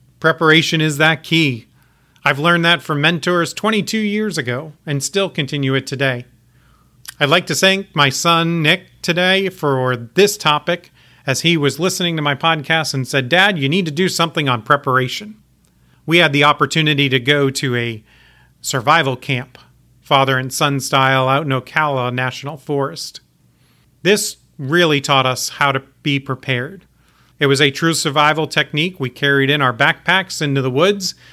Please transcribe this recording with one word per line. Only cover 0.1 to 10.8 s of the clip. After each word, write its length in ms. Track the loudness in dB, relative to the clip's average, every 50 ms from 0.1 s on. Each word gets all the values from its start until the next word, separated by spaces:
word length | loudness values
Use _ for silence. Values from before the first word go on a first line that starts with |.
| _ _
Preparation 600 | 0 0 0 2 4 4 6 4 4 2 0 0
is 180 | 0 0 0 2
that 240 | 2 2 2 0
key. 440 | -2 0 2 2 2 2 0 -4 -8 _ _ _ _ _ _ _ _ _ _ _ -2
I've 140 | -2 0 0
learned 260 | 2 2 2 2 2
that 180 | 2 0 0
from 180 | -2 -4 -2 0
mentors 540 | 0 0 0 0 -2 0 0 0 0 -2 -4
twenty-two 440 | -4 -2 -2 0 0 -2 -2 -4 -4
years 380 | -2 -2 -2 -2 -4 -4 -4
ago 380 | -4 -4 -4 -6 -6 -8 -12 -16 _ _
and 180 | -6 -6 -4
still 280 | -4 -4 -2 -2 -2 -2
continue 440 | -2 -6 -6 -4 -4 -4 -2 -2 -2
it 120 | -2 -4
today. 400 | -6 -6 -4 -2 -2 -4 -4 -8 -14 _ _ _ _ _ _ _ _ _ _ _ _ _ _ -20 -18 -6 -2
I'd 80 | 0 0
like 180 | 0 0 0
to 80 | -2 -2
thank 400 | 0 2 2 0 0 -4 -4 0
my 140 | 0 2 2
son, 520 | 0 0 0 0 2 2 2 0 0 0
Nick, 400 | 2 2 0 0 -2 -10 _ _
today 460 | -4 -4 -2 0 0 2 2 0 0 -4
for 480 | -4 -4 -2 0 0 0 0 0 -2
this 400 | -4 -6 -4 0 2 2 2 2
topic 560 | 0 0 0 0 0 0 -4 -4 -4